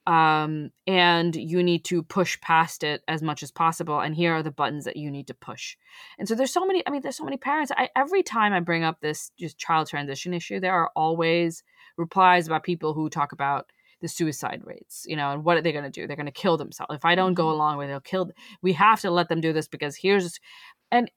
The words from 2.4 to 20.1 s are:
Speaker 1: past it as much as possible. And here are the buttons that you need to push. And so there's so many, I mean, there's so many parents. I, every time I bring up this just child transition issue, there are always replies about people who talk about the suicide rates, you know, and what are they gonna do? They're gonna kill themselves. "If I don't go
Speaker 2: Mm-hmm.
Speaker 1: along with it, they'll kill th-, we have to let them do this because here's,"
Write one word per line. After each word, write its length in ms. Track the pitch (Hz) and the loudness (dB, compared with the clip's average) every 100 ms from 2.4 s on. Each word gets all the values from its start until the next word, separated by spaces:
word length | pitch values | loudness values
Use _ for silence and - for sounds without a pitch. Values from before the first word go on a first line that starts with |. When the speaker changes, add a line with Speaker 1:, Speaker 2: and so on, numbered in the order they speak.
Speaker 1:
past 440 | - 160 165 - | 2 2 2 -2
it 180 | 151 147 - | -4 -4 -4
as 140 | 156 | -4
much 200 | 156 147 | -2 -4
as 80 | 139 | -6
possible. 480 | - 165 165 160 147 | 0 0 0 -2 -2
And 140 | 151 156 | -2 0
here 180 | 170 | 0
are 80 | 160 | 0
the 80 | 156 | -2
buttons 340 | 147 135 147 - | -2 -2 -2 -8
that 100 | - | -8
you 120 | 147 | -8
need 180 | 139 135 | -10 -12
to 60 | |
push. 420 | - - 113 - - _ - - - | -16 -14 -14 -14 -14 _ -20 -20 -8
And 100 | 196 | -4
so 60 | |
there's 180 | 226 262 | 0 0
so 140 | 359 381 | 0 0
many, 160 | 370 - | 0 -2
I 40 | |
mean, 120 | 285 | -6
there's 140 | 269 254 | -6 -8
so 80 | |
many 140 | 302 277 | -8 -6
parents. 340 | 262 302 285 - | -2 -2 -2 -2
I, 140 | 254 - | -2 0
every 260 | 277 381 | 0 0
time 300 | - 226 208 | 0 0 2
I 80 | 190 | 0
bring 240 | 170 165 | 0 0
up 160 | 160 165 | -2 -2
this 300 | 151 151 - - | -6 -6 -10 -12
just 200 | 160 - | -12 -10
child 300 | - 160 151 | -2 0 0
transition 460 | 143 143 135 175 | -6 -8 -8 -6
issue, 260 | 175 - 196 | -6 -6 -4
there 140 | 185 | 0
are 160 | 185 160 - | 0 0 0
always 680 | 160 165 165 170 170 165 _ _ - - | 0 2 2 2 0 -4 _ _ -16 -8
replies 480 | 170 190 185 180 160 | -4 4 6 6 4
about 160 | 156 | -2
people 300 | 180 170 156 | -2 -2 -2
who 160 | 151 156 | -2 -2
talk 220 | 160 143 | -2 -6
about 380 | 180 139 139 - _ _ - | -4 -4 -4 -6 _ _ -12
the 80 | 165 | -10
suicide 540 | - 160 139 131 - | -2 -2 -2 -8 -8
rates, 400 | - - - - - | -12 -18 -18 -16 -8
you 80 | 156 | -4
know, 160 | 139 | -4
and 120 | 143 | -2
what 120 | 156 170 | 2 2
are 40 | |
they 100 | 165 | 2
gonna 180 | 147 143 | -2 -6
do? 160 | - 92 | -10 -10
They're 100 | 151 | -8
gonna 160 | 147 | -10
kill 260 | - 196 160 | -2 2 2
themselves. 360 | - - - | 0 -10 -10
"If 100 | 147 170 | -2 2
I 80 | |
don't 200 | 180 185 | 4 4
go 140 | 175 160 | 2 2
Speaker 2:
Mm-hmm. 20 | |
Speaker 1:
along 280 | 156 151 143 | 2 0 -2
with 80 | 139 | -6
it, 20 | |
they'll 80 | 139 | -8
kill 260 | - 190 180 | -6 -4 -4
th-, 100 | - - - | -8 -20 -4
we 120 | 180 | 0
have 260 | 165 214 214 | 6 6 6
to 80 | 185 | 2
let 180 | 175 170 | 2 2
them 100 | 165 | 0
do 120 | 160 | 0
this 140 | 156 151 | 0 -2
because 280 | 147 147 - | -4 -6 -2
here's," 440 | 185 | 2